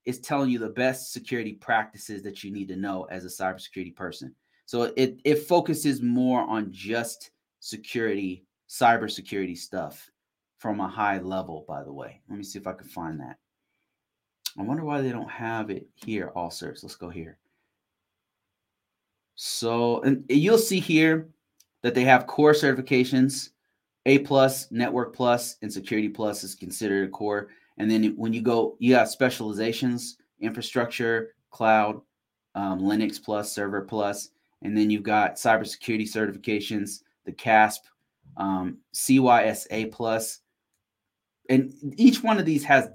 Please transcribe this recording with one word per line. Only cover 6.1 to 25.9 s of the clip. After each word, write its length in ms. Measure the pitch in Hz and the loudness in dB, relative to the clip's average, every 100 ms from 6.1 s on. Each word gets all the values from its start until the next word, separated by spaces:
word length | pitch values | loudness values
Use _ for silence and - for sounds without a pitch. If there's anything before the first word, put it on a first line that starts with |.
| 123 127 123 | 2 2 0
on 280 | - 110 101 | 0 -4 -6
just 600 | 95 98 117 117 - - _ _ _ | -8 -6 -4 -4 -10 -18 _ _ _
security, 840 | - 107 - 120 113 101 95 92 _ _ - | -14 -14 -8 -4 -2 -2 -4 -8 _ _ -14
cybersecurity 880 | - 117 117 107 - 110 101 92 85 | 2 4 4 0 -8 -8 -6 -6 -8
stuff 540 | - 95 78 - - _ _ _ _ _ | -10 -8 -8 -12 -20 _ _ _ _ _
from 220 | 113 101 | -8 -6
a 80 | 95 | -6
high 300 | 110 104 98 | -4 -2 -2
level, 460 | 90 95 90 78 - | -4 -6 -8 -10 -12
by 160 | 73 | -14
the 100 | 69 | -12
way. 280 | 69 62 - - | -14 -16 -18 -16
Let 80 | 101 | -16
me 80 | |
see 140 | 98 101 | -14 -12
if 80 | 92 | -12
I 80 | |
can 120 | 92 - | -12 -14
find 320 | - 80 80 | -12 -10 -10
that. 200 | 65 - _ _ _ _ _ _ _ _ _ _ - - | -14 -20 _ _ _ _ _ _ _ _ _ _ -14 -10
I 40 | |
wonder 220 | 101 151 | -6 -6
why 180 | 151 143 | -4 -4
they 80 | 131 | -4
don't 200 | 120 - | -6 -10
have 380 | - 113 113 107 | -10 -8 -6 -8
it 180 | 95 - | -10 -14
here, 380 | _ - 107 87 | _ -8 -8 -6
all 140 | - 85 | -8 -10
certs. 340 | - 80 - | -10 -12 -14
Let's 140 | - - | -18 -16
go 140 | 90 | -14
here. 260 | 87 80 - _ _ _ _ _ _ _ _ _ _ _ _ _ _ _ _ _ _ _ | -14 -14 -18 _ _ _ _ _ _ _ _ _ _ _ _ _ _ _ _ _ _ _
So, 680 | - - - 117 117 120 117 | -14 -10 -6 -2 0 2 2
and 240 | 135 135 - | 2 0 2
you'll 260 | 135 170 226 | 4 6 4
see 240 | 220 190 | 4 0
here 480 | - 156 160 160 160 _ _ _ _ _ | 2 4 4 2 -2 _ _ _ _ _
that 120 | 120 | -2
they 100 | 123 | 2
have 220 | 127 127 123 | 6 6 4
core 280 | - 151 | 4 6
certifications, 960 | 151 143 131 127 127 127 131 131 135 - _ _ _ _ _ 131 | 8 4 2 2 2 4 4 2 0 -10 _ _ _ _ _ 4
A 140 | 139 | 4
plus, 500 | 139 139 135 131 - | 6 4 4 2 -6
Network 440 | 117 123 127 117 | -2 0 0 -4
Plus, 440 | - 123 120 - - | 0 2 2 -2 -10
and 100 | 107 | -10
Security 380 | 101 95 | -8 -4